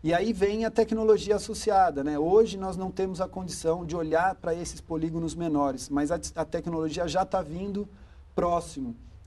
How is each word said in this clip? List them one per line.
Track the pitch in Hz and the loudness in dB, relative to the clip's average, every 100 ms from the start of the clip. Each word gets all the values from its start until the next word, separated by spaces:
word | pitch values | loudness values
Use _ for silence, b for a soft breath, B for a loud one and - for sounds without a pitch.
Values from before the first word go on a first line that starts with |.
E | 156 | 2
aí | 170 208 | 2 2
vem | 196 196 214 226 | 2 2 2 0
a | |
tecnologia | 220 226 220 220 208 196 208 | 2 2 2 4 4 4 0
associada, | 202 214 - 196 185 143 | 0 -4 2 6 4 2
né? | 139 147 | -2 0
Hoje | 160 208 226 190 | 6 6 6 2
nós | 190 180 | -6 -4
não | 190 | -6
temos | 185 190 180 | -2 -4 -2
a | 185 | -6
condição | 185 180 - 160 170 170 | -6 -8 -4 0 0 -2
de | 170 | -4
olhar | 160 156 185 | 2 2 2
pra | 185 175 | 0 -4
esses | 165 160 - | -4 -6 -10
polígonos | - 160 160 165 165 | -6 -4 -2 -2 -4
menores, | 165 170 147 143 131 - | -4 -2 2 0 -2 -4
mas | 143 147 | -2 0
a, | 175 - - | -2 -4 -6
a | |
tecnologia | 156 170 165 165 160 151 170 | -4 -4 -4 -4 -4 -2 -2
já | 165 | 0
tá | 190 190 | 0 -2
vindo | 151 170 196 196 202 B B B B | -2 -6 -6 -6 -8 B B B B
próximo. | - 175 170 165 - 127 117 B B | -2 0 0 -2 -8 -8 -10 B B